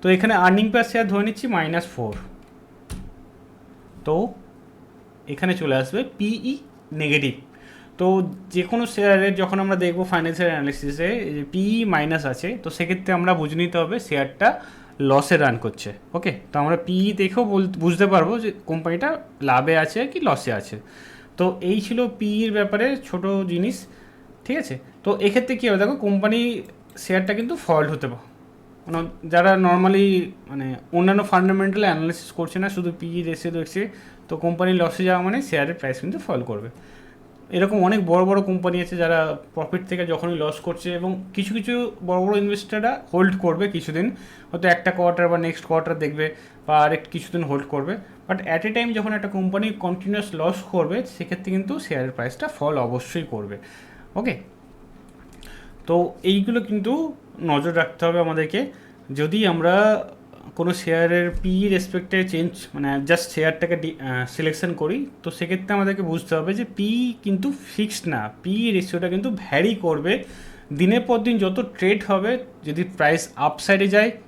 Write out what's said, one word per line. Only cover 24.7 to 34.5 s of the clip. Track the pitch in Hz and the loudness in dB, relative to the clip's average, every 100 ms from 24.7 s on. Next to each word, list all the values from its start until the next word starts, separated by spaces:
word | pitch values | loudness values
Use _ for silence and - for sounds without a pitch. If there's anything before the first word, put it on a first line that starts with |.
| 131 - - | -8 -12 -8
তো | - 208 202 | -2 2 4
এক্ষেত্রে | 214 247 247 | 2 0 -2
কী | 240 | 2
হবে? | 196 | 4
দেখো, | 208 277 208 | 2 0 0
কোম্পানি | 202 208 226 240 226 - - - - | 2 2 2 0 -4 -10 -20 -20 -18
শেয়ারটা | - 185 190 208 | 0 0 2 -2
কিন্তু | 233 339 - | -2 -6 2
ফল্ট | 160 151 | 2 4
হতে | 151 135 | 0 -4
পারে, | 120 - - - - - - - | -8 -14 -20 -20 -20 -20 -20 -6
মানে, | 165 170 - 160 | -6 -6 -10 2
যারা | 170 180 190 185 | 4 6 6 6
normally, | 180 185 196 196 185 175 - - | 6 6 6 6 4 0 -8 -12
মানে, | 139 135 131 - 170 | -8 -6 -8 -2 2
অন্যান্য | 185 196 202 | 4 4 4
ফান্ডামেন্টাল | 185 185 190 196 196 202 | 4 4 2 2 2 2
অ্যানালিসিস | 160 160 170 - - | 2 -2 -4 -10 -8
করছে | 165 185 | -6 -2
না, | 196 196 | -2 -2
শুধু | 175 170 | -4 -6
পিই | 170 170 165 | -6 -4 -4
রেশিও | 160 170 165 | -4 -6 -6
দেখছে, | 156 185 208 - - - - | -6 -4 -6 -8 -20 -20 -10
তো | 160 | -4
কোম্পানি | 170 | -2